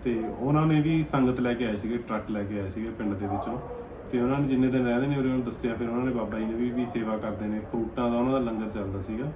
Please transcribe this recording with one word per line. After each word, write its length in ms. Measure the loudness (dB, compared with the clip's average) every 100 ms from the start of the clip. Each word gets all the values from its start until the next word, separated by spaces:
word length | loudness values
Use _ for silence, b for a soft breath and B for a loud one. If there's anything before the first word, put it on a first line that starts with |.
ਤੇ 200 | 0 0 -2 -2
ਉਹਨਾਂ 260 | 2 4 6
ਨੇ 140 | 4
ਵੀ 220 | 4 2
ਸੰਗਤ 380 | 2 4 4 4
ਲੈ 140 | 2
ਕੇ 120 | 2 0
ਆਏ 100 | -2
ਸੀਗੇ, 200 | -2 -4
ਟਰੱਕ 340 | -2 -4 -2
ਲੈ 140 | -4
ਕੇ 160 | -2 -4
ਆਏ 100 | -4
ਸੀਗੇ 200 | -4 -6
ਪਿੰਡ 240 | -4 -2
ਦੇ 120 | -2 -2
ਵਿੱਚੋਂ। 320 | -2 -2 -6 -8 B B -12 -2
ਤੇ 100 | 0
ਉਹਨਾਂ 180 | 2 2
ਨੇ 100 | 2
ਜਿੰਨੇ 200 | 4 4
ਦਿਨ 180 | 4 2
ਰਹਿੰਦੇ 200 | 2 2
ਨੇ 100 | 2
ਉਰੇ, 120 | 2
ਉਹਨੂੰ 140 | 0
ਦੱਸਿਆ, 320 | -2 -2 -4
ਫਿਰ 140 | -2 -2
ਉਹਨਾਂ 160 | 0
ਨੇ 80 | 0
ਬਾਬਾ 260 | 0 -2 -2
ਜੀ 60 |
ਨੇ 100 | -2
ਵੀ, 160 | 0 0
ਵੀ 160 | 0 -2
ਸੇਵਾ 300 | -2 -2 -2
ਕਰਦੇ 300 | -2 -4 -2
ਨੇ, 120 | -2
ਫਰੂਟਾਂ 520 | -2 -4 -2 0 2
ਦਾ 80 | 2
ਉਹਨਾਂ 140 | 4
ਦਾ 180 | 2 0
ਲੰਗਰ 200 | -2 -4
ਚੱਲਦਾ 320 | -4 -4 -4
ਸੀਗਾ 300 | -4 -4 -4